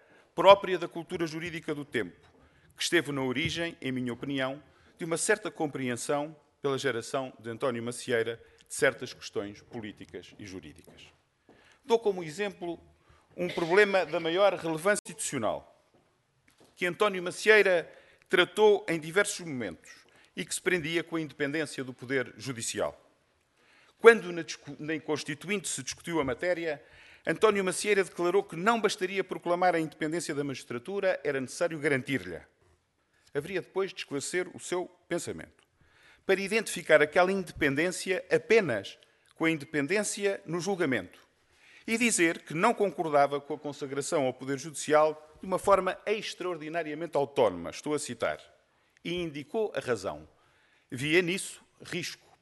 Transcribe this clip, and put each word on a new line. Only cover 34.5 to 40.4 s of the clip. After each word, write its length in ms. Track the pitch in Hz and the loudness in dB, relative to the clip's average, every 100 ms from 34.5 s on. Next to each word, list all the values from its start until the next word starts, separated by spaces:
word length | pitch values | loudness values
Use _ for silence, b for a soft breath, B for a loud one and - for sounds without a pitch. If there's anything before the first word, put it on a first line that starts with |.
o 60 | - | -8
seu 260 | - 180 175 _ - | -4 -4 -4 _ -6
pensamento, 560 | 170 117 82 - _ _ b b b b b | -6 -4 -10 -12 _ _ b b b b b
para 160 | - 190 | 0 2
identificar 600 | 190 220 - 180 - 151 | 2 -2 -2 -4 6 6
aquela 320 | 147 185 180 | 6 4 4
independência 920 | 196 175 - 143 139 175 175 190 185 - | 2 -4 0 0 2 0 -2 -4 -4 0
apenas 680 | 160 - 220 165 107 98 - b b b | 0 4 4 4 0 -4 -14 b b b
com 100 | - | -2
a 60 | 160 | 0
independência 920 | 160 135 151 143 208 202 - 202 196 | 0 -2 -4 0 0 -2 -2 -2 -2